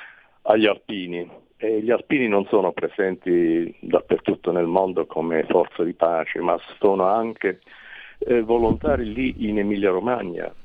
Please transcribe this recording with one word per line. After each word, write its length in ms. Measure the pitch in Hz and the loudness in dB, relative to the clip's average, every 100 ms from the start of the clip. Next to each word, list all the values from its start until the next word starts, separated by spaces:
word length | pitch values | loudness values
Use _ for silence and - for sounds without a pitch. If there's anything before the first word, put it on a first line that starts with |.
| - - _ _ | -20 -20 _ _
agli 220 | - 110 107 | 2 4 4
alpini. 720 | 98 - 104 90 87 85 - _ - | 2 -4 -8 -6 -6 -8 -14 _ -8
E 160 | 110 110 | -2 -2
gli 80 | 110 | 0
alpini 360 | 117 - 151 120 | 0 0 0 2
non 200 | 101 98 | 2 2
sono 240 | 107 92 | 2 2
presenti 1000 | - - - 95 90 92 87 85 82 85 - | 0 -6 -2 -2 -2 0 2 2 2 -2 -8
dappertutto 680 | - - - 85 - 92 87 | -2 0 2 -2 0 -4 -2
nel 140 | 87 85 | 0 0
mondo 400 | 92 95 82 78 | 0 0 -2 -4
come 380 | 82 82 82 76 | -4 -2 -2 2
forza 360 | 92 85 - | 2 2 -2
di 100 | 87 | -4
pace, 460 | - 82 82 80 80 | 0 0 0 -4 -4
ma 180 | 87 85 - - | -2 -2 -4 0
sono 260 | 104 98 92 | 2 2 2
anche, 540 | 110 113 107 98 92 _ - - - - - | 2 -2 -4 -4 -4 _ -20 -20 -18 -16 -8
eh, 240 | - 120 | 0 0
volontari 720 | 110 117 113 104 156 135 113 | 2 2 2 2 0 -2 -2
lì 340 | 113 131 - 214 | -4 -4 -2 -2
in 120 | 107 | 0
Emilia-Romagna. 920 | 101 104 98 92 110 120 95 82 82 - | 0 0 2 0 0 -2 -4 -8 -10 -12